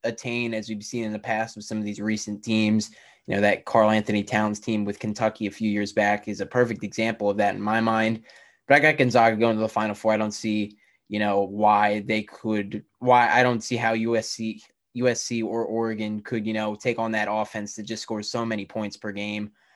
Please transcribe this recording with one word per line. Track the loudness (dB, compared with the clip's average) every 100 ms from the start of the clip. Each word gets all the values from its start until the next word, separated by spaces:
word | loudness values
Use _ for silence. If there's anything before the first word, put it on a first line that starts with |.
attain, | -6 -6 -6 -4 -4
as | -6 -6
we've | -10
seen | -8 -6
in | -6
the | -6
past | -4 -4 -4 -8
with |
some | -8 -6
of |
these | -6 -4
recent | -4 -4 -6 -8
teams. | -2 2 4 2 0 -12 -20 _ -4
You | 2
know, |
that | 2 2
Karl | 2 4 6
Anthony | 4 2 -2
Towns | 0 0 0 -2
team | -2 -2
with | -2 -4
Kentucky | -6 0 -2 0 -8
a |
few | -2 -2
years | 0 0
back | 0 2 0 -4
is | -8
a | -2
perfect | 2 2 0
example | -6 -2 -2 0 0
of | 2
that | 0
in | 0
my | -2 0
mind. | 2 2 0 -2 -8 -20 _ _ 4
But |
I | 6
got | 6 4
Gonzaga | 4 6 4
going | 4 2 2
to |
the | 0
Final | 0 -2
Four. | -2 0
I | 0
don't | 0
see, | -4 -4 -2 -4 -8 _ _ _
you | -2
know, | 2 2
why | 0 2 4 6 4 0
they | -2 -2
could, | -4 -8 -2 -2 -2 -8 -12 _
why, | 6 6 6
I | 6
don't | 4 2
see | -4 -2
how | 0
U | 0 0 0
S | -2
C, | -6 -8 -8 -16 _ _
U | -2 0
S | 0
C | -4 -4
or | -2 -2
Oregon | -2 -2 -2 -4 -4 -6
could, | -4 -4 -2
you |
know, | -2 -2
take | -2 -4 -2
on | -2
that | -2 0
offense | 0 -2 -6 -8 -10
that |
just | -10 -10
scores | -6 -6 -4
so | -4
many | -4 -4 -6
points | -6 -6 -8
per | -10
game. | -6 -6 -6 -8 _ _